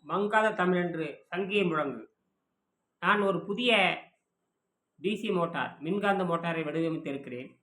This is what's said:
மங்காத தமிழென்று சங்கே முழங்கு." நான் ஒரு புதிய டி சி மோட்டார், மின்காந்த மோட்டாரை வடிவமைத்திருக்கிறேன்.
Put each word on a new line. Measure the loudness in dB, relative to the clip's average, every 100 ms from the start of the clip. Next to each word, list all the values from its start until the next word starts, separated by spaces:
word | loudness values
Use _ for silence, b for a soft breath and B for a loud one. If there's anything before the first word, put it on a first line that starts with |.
| -2
மங்காத | 0 4 4 4
தமிழென்று | 2 2 2 0 -4 -6 -8 _
சங்கே | -6 0 2
முழங்கு." | 2 0 -2 -6 -14 _ _ _ _ _ _ _ _ _
நான் | 2 4
ஒரு | 4 0 -2
புதிய | 0 4 4 4 0 -10 _ _ _ _ _ _ _ _ _
டி | -4 -4
சி | -2
மோட்டார், | -2 -2 -2 -6 -6
மின்காந்த | -4 0 0 0 0
மோட்டாரை | -2 -2 -4
வடிவமைத்திருக்கிறேன். | -4 -2 -2 -4 -6 -10 -10 -12 -14 _